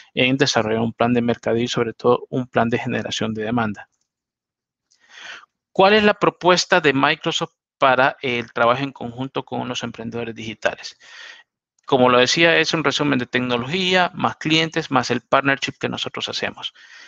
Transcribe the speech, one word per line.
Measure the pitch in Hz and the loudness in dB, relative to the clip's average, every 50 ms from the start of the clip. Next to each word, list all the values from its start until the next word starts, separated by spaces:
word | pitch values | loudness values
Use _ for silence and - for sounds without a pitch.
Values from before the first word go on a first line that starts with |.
| - _ - | -18 _ -2
en | - 127 127 135 | 0 0 2 2
desarrollar | 135 143 123 - 120 107 107 110 110 | 2 2 2 0 0 0 0 0 0
un | 117 117 | -2 -2
plan | - - 117 120 123 | -2 0 0 2 2
de | 120 | 2
mercadeo | 117 120 113 - - 117 113 117 123 | 2 0 -2 -2 -2 -2 -2 0 -2
y, | 120 | -2
sobre | - 127 117 113 - | -2 -2 -2 -4 -4
todo, | - - 123 120 - - - | 0 2 2 2 2 0 -4
un | - 131 123 | -6 -6 -4
plan | - - 117 117 | -2 0 0 0
de | 117 123 113 | 0 0 -2
generación | - 123 117 113 107 113 - - 113 110 107 | -2 -4 -4 -4 -4 -6 -6 -6 -4 -4 -4
de | 110 107 | -6 -4
demanda. | 107 123 120 113 107 98 - - _ _ _ _ _ _ _ _ _ _ _ _ _ _ _ _ _ _ _ _ _ _ _ _ _ - - - - - - - _ _ _ _ _ | -4 -2 -2 -2 -2 -4 -8 -14 _ _ _ _ _ _ _ _ _ _ _ _ _ _ _ _ _ _ _ _ _ _ _ _ _ -20 -20 -18 -18 -18 -18 -20 _ _ _ _ _
¿Cuál | - - 190 202 214 | 2 4 6 6 6
es | 220 208 | 6 6
la | 208 202 | 4 2
propuesta | - 175 160 - - 165 180 180 175 - - 190 180 | 2 2 0 0 2 2 4 4 4 4 2 2 4
de | 156 147 | 4 4
Microsoft | 131 135 143 147 - - - 165 151 - 170 - _ _ _ _ _ | 4 4 4 2 2 0 -2 -4 -4 -4 -4 -8 _ _ _ _ _
para | - 143 131 127 127 131 147 - - | 2 4 4 4 4 4 2 0 -2
el | - 127 120 120 117 - | -4 -4 -4 -4 -4 -4
trabajo | - 120 117 117 123 135 139 | -2 2 2 2 2 2 -2
en | 139 | -6
conjunto | - - 123 120 117 123 135 135 - 139 - | -8 -10 -12 -12 -10 -10 -10 -8 -8 -8 -8
con | - 127 123 123 127 | -6 -8 -8 -6 -6
los | 123 - 127 | -8 -8 -8
emprendedores | 120 - - 113 117 117 117 117 113 110 | -10 -10 -10 -10 -10 -8 -8 -8 -10 -10
digitales? | 113 110 113 104 - - - - - - - - _ _ - - - - - - - - _ _ _ _ _ _ _ _ | -12 -12 -14 -8 -6 -6 -6 -6 -8 -14 -18 -20 _ _ -20 -20 -20 -20 -20 -20 -20 -20 _ _ _ _ _ _ _ _
Como | - 143 127 123 | 0 2 4 4
lo | 123 123 123 | 4 4 4
decía, | 127 123 - 165 170 170 160 | 4 4 2 2 2 4 4
es | 160 156 - 170 | 2 0 0 -2
un | 160 135 | -2 0
resumen | 139 - - 147 143 135 123 | 0 -2 -2 -2 -2 -2 -2
de | 120 | -2
tecnología, | - - 127 127 123 123 117 120 131 175 190 185 180 185 185 175 - 180 | -2 -4 -4 -2 -2 -2 -4 -4 -4 -4 -4 -2 0 0 0 0 -2 -2
más | 156 123 117 - | -4 -4 -4 -4
clientes, | - - 160 160 160 165 156 - 165 151 - | -4 -2 0 0 0 0 -2 -4 -6 -4 -2
más | 139 127 120 - | -2 -2 0 0
el | 120 123 | -4 -4
partnership | - - 139 135 135 139 135 - - 139 - | -2 0 0 0 2 0 -2 -2 -4 -8 -8
que | - - 123 | -6 -6 -6
nosotros | 117 117 - - - 113 - - | -6 -6 -8 -8 -8 -8 -8 -8
hacemos. | - - 107 101 - - - - - - - - - - - | -6 -6 -6 -8 -8 -10 -14 -14 -16 -18 -20 -20 -20 -20 -20